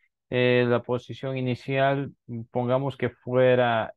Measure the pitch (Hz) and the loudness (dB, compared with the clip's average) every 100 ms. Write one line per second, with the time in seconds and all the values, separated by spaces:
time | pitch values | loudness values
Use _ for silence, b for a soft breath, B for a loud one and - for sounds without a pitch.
0 | b _ _ 123 123 123 120 120 - 123 | b _ _ 0 4 4 2 0 -2 -6
1 | - 120 135 131 127 120 - 135 135 139 | -8 -10 -8 -6 -4 -4 -4 0 0 0
2 | 139 - - 117 117 123 123 131 139 - | -6 -14 -14 -14 -8 -4 -2 -2 -2 -4
3 | 123 - - 127 127 123 120 113 - | -6 -6 -2 2 4 4 2 0 -4